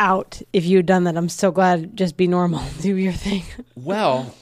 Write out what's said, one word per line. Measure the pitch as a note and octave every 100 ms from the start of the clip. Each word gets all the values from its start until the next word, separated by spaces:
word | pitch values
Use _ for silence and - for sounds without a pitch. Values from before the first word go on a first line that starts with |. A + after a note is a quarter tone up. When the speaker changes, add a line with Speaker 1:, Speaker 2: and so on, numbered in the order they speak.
Speaker 1:
out | G3 F#3+ - - -
if | F#3+ E3+
you | F#3
had | E3+
done | F#3
that. | F3+ E3
I'm | E3+
so | - G3
glad. | E3+ F#3 F3 E3 -
Just | F3+ D3
be | F3+
normal. | F3+ F3 D#3+ -
<laughs> | D#3
Do | F#3 F#3+
your | F#3+
thing." | F3 G3+ G3 E3 - - -
Speaker 2:
Well, | C3+ G3+ F#3 B2+ A#2 -